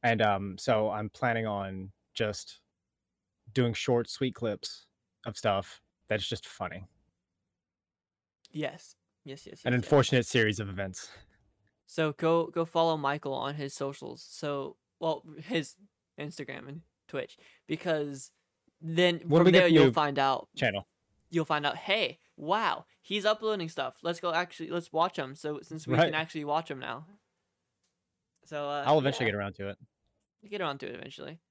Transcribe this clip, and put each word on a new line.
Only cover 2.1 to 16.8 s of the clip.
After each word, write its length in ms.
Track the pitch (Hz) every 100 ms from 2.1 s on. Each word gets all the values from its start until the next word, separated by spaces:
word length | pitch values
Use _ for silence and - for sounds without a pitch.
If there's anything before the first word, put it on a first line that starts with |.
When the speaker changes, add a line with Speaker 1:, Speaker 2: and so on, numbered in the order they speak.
Speaker 1:
just 460 | - 110 101 - - _ _ _ _ _ _ _ _ -
doing 220 | 131 120
short, 340 | 113 - 120 117
sweet 280 | - 131 101
clips 500 | 113 104 - - _ _ _ _ -
of 100 | 104
stuff 460 | 110 98 98 - _ _ _
that's 180 | 107 -
just 180 | 110 -
funny. 400 | - 92 90 95 _ _ _ _ _ _ _ _ _ _ _ _ _ _ _ _
Speaker 2:
Yes. 460 | 156 143 151 - - _ _
Yes, 220 | - 135 -
yes, 180 | -
Speaker 1:
An 80 | -
Speaker 2:
yes, 60 | 123
yes. 60 |
Speaker 1:
unfortunate 420 | - 147 127 127 117
series 320 | 127 107 101
of 80 | 101
events. 400 | 92 98 92 - - - _ _ _ _ _ _
Speaker 2:
So 260 | - 156
go, 340 | 147 160 170 165
go 180 | -
follow 320 | 165 170 165 156
Michael 380 | 139 147 143
on 200 | 135 135
his 180 | 151 139
socials. 520 | - 139 139 131 151 -
So, 480 | - 151 143 139 - _ _
well, 260 | 160 151 - 151
his 320 | 160 170 143 - 202 _ _ -
Instagram 500 | 147 - 143 - -
and 120 | 147